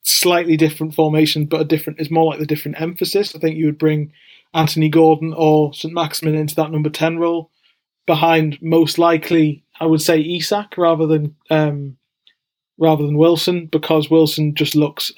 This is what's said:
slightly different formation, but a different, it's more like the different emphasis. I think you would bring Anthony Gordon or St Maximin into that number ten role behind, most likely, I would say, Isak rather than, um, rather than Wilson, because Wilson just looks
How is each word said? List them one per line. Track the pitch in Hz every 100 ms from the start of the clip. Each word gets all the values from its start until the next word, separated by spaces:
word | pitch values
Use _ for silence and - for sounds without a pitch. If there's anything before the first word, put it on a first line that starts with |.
slightly | - - 180 175 170 156
different | 160 - 156 151
formation, | 156 156 156 156 151
but | 156
a | 151
different, | 156 156 151
it's | 156
more | 160 160
like | 147
the | 151
different | 151 147 151
emphasis. | 165 180 185 196 202 156
I |
think | 165 156
you | 156
would | 151
bring | 156 151 147 _ _ - _
Anthony | 165 156 160 156
Gordon | 160 160 156 160 160
or | 156 151 147
St | 147 160
Maximin | 170 156 - 160
into | 156 151 160
that | 156
number | 156 151
ten | 151 160 165
role | 170 170 160 _ _ _ _ _ -
behind, | 156 165 165 156 143
most | 160 160 160 -
likely, | 170 165 - 170 156 143 _ -
I | 160
would | 160
say, | 156 165
Isak | 156 175 156 208 208 -
rather | 170 165 156
than, | 156 147 - _
um, | 156 151 143 139 131 _ _ _ _ _ _ _ _
rather | 160 151 147
than | 147
Wilson, | 165 165 - 180 165
because | 156 - 160 143
Wilson | 160 156 - 151 147
just | 151 151
looks | 147 - -